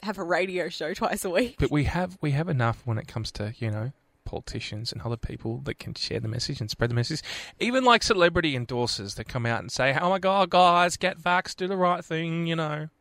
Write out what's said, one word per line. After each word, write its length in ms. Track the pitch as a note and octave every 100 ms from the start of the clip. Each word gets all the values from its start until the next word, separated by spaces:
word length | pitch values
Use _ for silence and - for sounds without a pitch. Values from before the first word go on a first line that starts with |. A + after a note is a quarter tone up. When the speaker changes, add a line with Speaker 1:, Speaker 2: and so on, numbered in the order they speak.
Speaker 1:
have 160 | G3+ G3
a 60 |
radio 440 | E3+ F3 F#3 F3+ E3
show 240 | - D#3
twice 300 | F#3+ A3+ G3+
a 60 | F#3+
week. 260 | F3 A#3+ -
Speaker 2:
But 120 | C#3
we 140 | D3
have, 340 | C3 F3 F3+ F3+
we 120 | D3+
have 160 | C#3 F3
enough 340 | C3+ A#2 A2+
when 140 | A#2+ A2
it 80 | -
comes 220 | A#2 A2
to, 220 | - G#2+ A2+
you 120 | A2+
know, 220 | G#2+ A#2+ - _ _ -
politicians 640 | - - A2+ - G#2 G#2+
and 80 | A2+
other 160 | A#2 A#2
people 420 | - - A2+ B2
that 140 | C3+ B2
can 160 | -
share 260 | - - -
the 80 | A2+
message 320 | A#2 - C3+
and 100 | G#2+
spread 200 | - A#2+
the 40 |
message. 280 | A#2+ A#2+ D#3 - - - -
Even, 240 | A3+ B3+
like, 180 | B3+ A#3
celebrity 560 | - G3 F3 F3 D#3+ C3
endorsers 560 | A#2+ B2 A#2+ - G2+ A2
that 120 | A2+
come 180 | B2+ A#2
out 140 | A#2
and 100 | -
say, 240 | - C3 C#3
"Oh 120 | F3+
my 80 | F#3+
God, 320 | F#3+ G3 F#3
guys, 460 | F3+ F3+ F3 F3 -
get 200 | - -
vaxxed, 380 | F3 F3+ - -
do 100 | F#3
the 100 | F#3+
right 280 | F3+ F3
thing," 420 | - D#3+ E3+ E3 E3
you 100 | E3
know. 320 | D#3 D3+ D#3 _